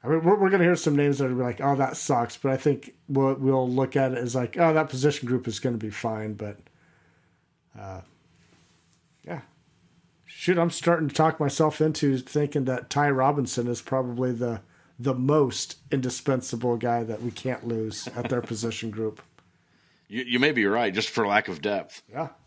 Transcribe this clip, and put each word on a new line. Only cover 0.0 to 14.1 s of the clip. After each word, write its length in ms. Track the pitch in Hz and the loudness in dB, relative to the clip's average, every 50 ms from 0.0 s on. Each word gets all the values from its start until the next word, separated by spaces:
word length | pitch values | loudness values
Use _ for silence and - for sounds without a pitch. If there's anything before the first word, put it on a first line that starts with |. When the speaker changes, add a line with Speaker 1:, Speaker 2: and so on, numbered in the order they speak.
Speaker 1:
I 60 | - | 0
mean, 160 | 123 156 165 160 | 0 0 2 4
we're, 160 | 175 208 202 | 4 4 6
we're 100 | 196 190 | 4 4
gonna 140 | 196 190 175 | 4 6 6
hear 140 | 175 175 | 4 4
some 180 | 170 - 160 147 | 2 2 2 4
names 220 | 143 147 143 139 | 4 4 4 2
that 80 | 131 139 | 2 0
are 40 | 127 | 0
gonna 100 | 127 123 | 0 -2
be 40 | 127 | -2
like, 140 | 120 110 - | -2 -4 0
"Oh, 140 | 143 139 139 | 0 0 2
that 220 | 131 139 127 147 | 2 0 -2 -2
sucks," 400 | - - - 139 120 120 113 - | -8 -2 0 0 0 0 -2 -6
but 160 | - - 135 131 | -4 -2 -2 -2
I 40 | |
think 360 | 131 - 147 139 - - - - _ _ - | 2 2 0 0 0 -4 -18 -20 _ _ -2
we'll, 240 | 139 135 135 135 135 | 0 2 2 2 0
we'll 340 | 127 131 135 135 131 127 127 | 2 2 2 2 2 2 2
look 280 | 123 131 131 135 - | 2 0 0 0 2
at 160 | 139 135 127 127 | 0 0 0 0
it 40 | |
as 160 | 120 127 120 120 | -4 -4 -2 -2
like, 240 | 131 123 - - | -2 -2 -2 2
"Oh, 160 | 180 170 160 156 | 4 4 4 4
that 160 | 156 156 - | 2 0 0
position 380 | 131 131 131 151 143 - 131 | -4 0 0 0 0 0 -2
group 180 | 120 127 123 127 | -2 -2 -2 -2
is 140 | 120 107 - | -4 -8 -4
gonna 160 | - 127 120 | -4 -4 -4
be 120 | 110 107 107 | -4 -6 -8
fine," 460 | 101 - - 117 110 107 107 107 107 | -8 -6 -6 -4 -4 -4 -6 -6 -6
but, 220 | 101 107 104 101 - _ - _ _ _ _ _ _ _ _ _ _ _ _ _ _ _ _ _ _ _ _ _ | -8 -8 -10 -10 -14 _ -20 _ _ _ _ _ _ _ _ _ _ _ _ _ _ _ _ _ _ _ _ _
uh, 220 | 107 101 98 95 92 92 _ _ _ _ _ _ _ _ _ _ _ _ _ _ _ _ _ _ _ _ _ _ _ - | -16 -14 -14 -14 -14 -16 _ _ _ _ _ _ _ _ _ _ _ _ _ _ _ _ _ _ _ _ _ _ _ -14
yeah. 160 | - 175 143 - _ _ _ _ _ _ _ _ _ _ _ _ _ _ _ _ | -12 -12 -12 -12 _ _ _ _ _ _ _ _ _ _ _ _ _ _ _ _
Shoot, 320 | - - - - 175 185 | -20 -16 -4 0 2 4
I'm 140 | 170 170 170 | 4 2 2
starting 360 | - - - 170 170 165 160 | 0 0 2 2 4 4 2
to 80 | 139 - | -2 2
talk 240 | - 156 160 160 - | 4 4 4 4 0
myself 400 | 151 135 - - 160 156 151 - | -2 -2 2 2 2 2 4 2
into 380 | 156 156 151 - 151 143 135 | 0 0 2 2 2 2 2
thinking 480 | 127 127 - - 151 147 143 - 147 131 | 0 -4 -2 -2 -2 -2 0 0 -2 0
that 240 | 127 127 123 - - | 0 -2 -4 -6 -2
Ty 220 | - 143 143 143 | 0 2 2 2
Robinson 560 | 139 131 131 139 147 147 127 110 - 123 120 | 4 4 4 2 2 2 -2 -2 -2 -2 -2
is 140 | 120 120 113 | -2 -4 -6
probably 520 | - - 135 131 127 123 | -4 -2 -2 -2 -2 -2